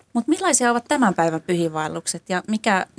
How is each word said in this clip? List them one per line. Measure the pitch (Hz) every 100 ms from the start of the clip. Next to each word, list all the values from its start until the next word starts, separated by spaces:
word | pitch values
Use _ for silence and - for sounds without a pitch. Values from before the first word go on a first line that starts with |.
| _
Mut | 240 233
millaisia | 339 370 - 240
ovat | 233 -
tämän | 285 220
päivän | 175 165 160
pyhiinvaellukset | 175 175 165 156 156 165 - 170 -
ja | 180 -
mikä | 214 226 185 -